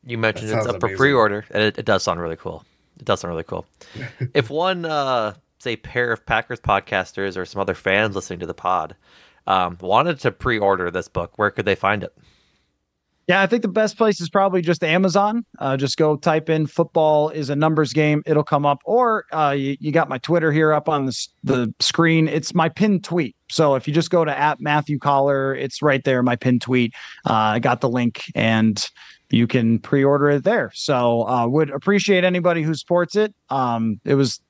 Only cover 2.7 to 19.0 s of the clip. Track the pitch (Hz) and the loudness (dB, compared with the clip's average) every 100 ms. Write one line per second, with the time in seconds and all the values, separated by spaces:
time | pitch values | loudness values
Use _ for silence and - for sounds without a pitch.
2.7 | _ _ _ - 101 90 82 85 87 - | _ _ _ -4 -4 -2 -8 -8 -10 -12
3.7 | _ - - 127 - 127 147 113 147 180 | _ -20 -16 -16 -10 -4 -2 -2 -2 -2
4.7 | 185 165 151 135 123 107 101 _ _ 127 | -4 -4 -4 -2 -2 -2 -8 _ _ -8
5.7 | 110 - 123 123 113 - 113 - 120 - | -8 -6 -2 -2 -2 0 -2 -2 -8 0
6.7 | 98 - 98 90 - 98 92 90 101 98 | 0 0 -4 -4 -6 -6 -6 -8 -6 -4
7.7 | 87 - 98 107 98 - 87 85 85 90 | -2 0 0 0 -4 -8 -10 -10 -6 -2
8.7 | 90 78 - _ _ _ _ - 95 90 | -2 -4 -12 _ _ _ _ 0 0 0
9.7 | 87 90 107 160 147 127 - 131 110 101 | -6 0 2 2 -2 -4 -2 -2 0 2
10.7 | 95 87 90 85 - 85 - 104 - 101 | 2 0 -4 -6 -6 -8 -2 -2 0 -2
11.7 | 95 95 104 90 _ _ _ _ _ _ | 0 0 -2 -4 _ _ _ _ _ _
12.7 | _ _ _ _ _ - 185 196 233 208 | _ _ _ _ _ 0 2 2 0 0
13.7 | 185 214 - 220 202 170 202 196 185 165 | 0 -2 2 0 0 -2 0 2 0 0
14.7 | 170 170 170 190 180 202 233 - - 135 | 0 2 2 2 2 0 -2 -8 -8 -4
15.7 | 135 135 - 156 151 - 160 156 160 151 | -2 -2 0 2 2 0 0 0 -2 -2
16.7 | - 165 - 156 151 151 156 135 143 156 | -2 0 2 4 4 2 -4 -4 0 2
17.7 | 156 143 151 151 151 151 151 147 147 147 | 2 0 2 2 0 2 0 2 0 2
18.7 | 143 - 226 | -2 0 0